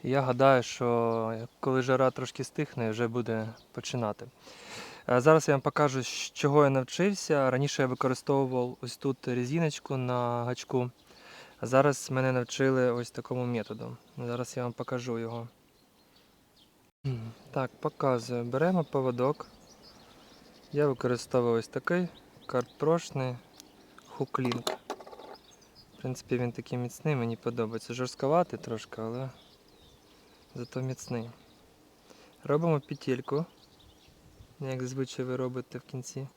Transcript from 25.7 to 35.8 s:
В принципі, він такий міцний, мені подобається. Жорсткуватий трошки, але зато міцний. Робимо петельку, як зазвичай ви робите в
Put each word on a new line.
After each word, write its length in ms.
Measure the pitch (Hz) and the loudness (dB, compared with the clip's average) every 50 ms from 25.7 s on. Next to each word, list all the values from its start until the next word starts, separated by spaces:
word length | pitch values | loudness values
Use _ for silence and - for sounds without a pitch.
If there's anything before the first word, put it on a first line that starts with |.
| _ - - - - | _ -20 -20 -20 -18
В 40 | - | -10
принципі, 400 | - 131 127 - - - 127 123 | -8 -8 -8 -8 -4 -2 -2 0
він 140 | 123 120 | 0 -2
такий 260 | - - 120 - 127 123 | -4 -8 -10 -8 -6 -6
міцний, 380 | 123 120 - - - 156 147 | -6 -8 -10 -4 -2 0 0
мені 200 | 127 117 117 117 | 0 0 -2 -4
подобається. 580 | - - 120 120 120 113 107 113 110 - - 123 | -4 -4 -6 -2 -2 -4 -4 -4 -8 -8 -8 -6
Жорсткуватий 640 | 123 127 123 - - 139 135 156 175 175 - - - | -6 -6 -6 -4 -2 0 4 4 4 2 2 -4 -10
трошки, 440 | - - 117 110 - - - - | -6 -8 -8 -8 -8 -12 -10 -8
але 280 | 110 113 117 127 135 131 - - - - - _ _ _ - - - - - _ _ _ - - - - - _ - _ - | -8 -6 -6 -8 -8 -10 -12 -16 -20 -20 -20 _ _ _ -20 -20 -20 -20 -20 _ _ _ -20 -20 -20 -20 -20 _ -20 _ -14
зато 260 | 127 120 - - 127 | -14 -14 -10 -8 -6
міцний. 500 | 127 131 127 - - - 123 117 113 117 - - - - - - - - _ _ _ - _ _ _ - - - - - - _ - | -6 -6 -6 -8 -8 -8 -6 -6 -6 -10 -14 -20 -20 -20 -20 -20 -20 -20 _ _ _ -20 _ _ _ -20 -20 -20 -20 -20 -20 _ -2
Робимо 360 | - 143 151 170 170 156 143 | 0 2 4 4 4 2 2
петельку, 680 | - - 151 - - - 127 123 - - 143 147 170 - - - - _ - - - - - _ - - - - - - - - - _ - - | 0 -6 -10 -6 -2 -2 -2 -2 -2 -2 -2 -2 -2 -4 -10 -20 -20 _ -20 -20 -20 -20 -20 _ -20 -20 -20 -20 -20 -20 -20 -20 -20 _ -14 -10
як 220 | 143 135 131 127 | -6 -6 -4 -4
зазвичай 420 | 127 127 131 135 131 - - - 127 | -4 -4 -2 -4 -4 -4 -4 -6 -4
ви 120 | 127 127 | -4 -2
робите 420 | 127 127 127 127 127 120 _ - | -2 -2 -2 -4 -6 -8 _ -12
в 40 | 123 | -14